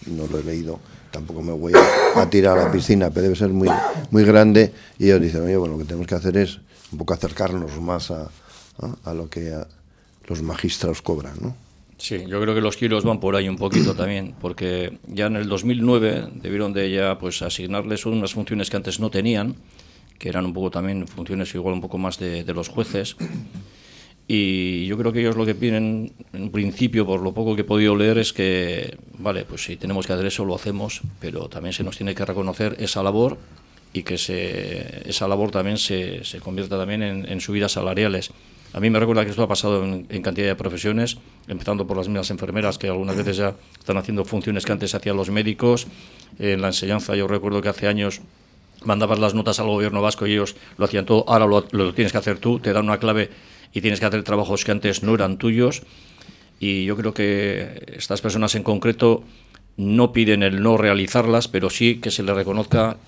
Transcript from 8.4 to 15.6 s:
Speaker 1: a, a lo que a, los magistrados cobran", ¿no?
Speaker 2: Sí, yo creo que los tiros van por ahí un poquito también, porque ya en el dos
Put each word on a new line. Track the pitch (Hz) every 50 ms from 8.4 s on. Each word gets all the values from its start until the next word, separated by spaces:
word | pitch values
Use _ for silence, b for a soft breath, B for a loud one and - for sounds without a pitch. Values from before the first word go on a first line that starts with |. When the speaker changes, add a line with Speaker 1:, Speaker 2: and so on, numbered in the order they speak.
| B B B B B B B -
Speaker 1:
a, | - - - - - 85
a |
lo | 82 82 82 76
que | - 82 85 80
a, | 78 78 - - - b b b b b b b b b - -
los | 87 78
magistrados | 80 80 80 - - 85 - - - 85 78 -
cobran", | - - 82 73 71 69 71 -
¿no? | - 123 127 - - - _ - - _ - -
Speaker 2:
Sí, | - - 107 90 92 90
yo | 101 101
creo | 107 110 110
que | 110
los | 107 104 - -
tiros | 120 110 110 107 101
van | 113 107 95
por | 95 95 98
ahí | 98 95 95
un | 95 92
poquito | 101 98 95 85 73 - -
también, | 87 90 98 101 98 95 - - -
porque | - 90 87 - 92 90 90 90 87 87 - - - -
ya | 101 101 104
en | 110 110
el | 104 104 98
dos | 101 95